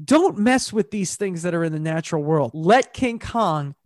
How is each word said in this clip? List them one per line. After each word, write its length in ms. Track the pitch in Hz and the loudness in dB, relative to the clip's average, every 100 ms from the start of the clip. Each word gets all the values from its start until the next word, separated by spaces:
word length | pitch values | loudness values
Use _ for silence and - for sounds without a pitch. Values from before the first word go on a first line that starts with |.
don't 320 | 151 294 370 233 | 2 4 4 2
mess 340 | 214 254 - | 2 2 0
with 120 | 214 202 | -4 -2
these 240 | 208 180 | -4 -6
things 280 | - 202 170 | -4 -6 -4
that 120 | 175 | -2
are 80 | 170 | -2
in 100 | 165 | -2
the 60 | 156 | -2
natural 460 | 160 160 - 160 | -4 -4 -4 -4
world. 260 | 147 160 123 | 0 0 0
Let 380 | 156 165 247 - | 0 4 4 4
King 280 | - 254 233 | -2 -4 -4
Kong 560 | - 240 202 156 143 - | -4 -2 0 0 -4 -12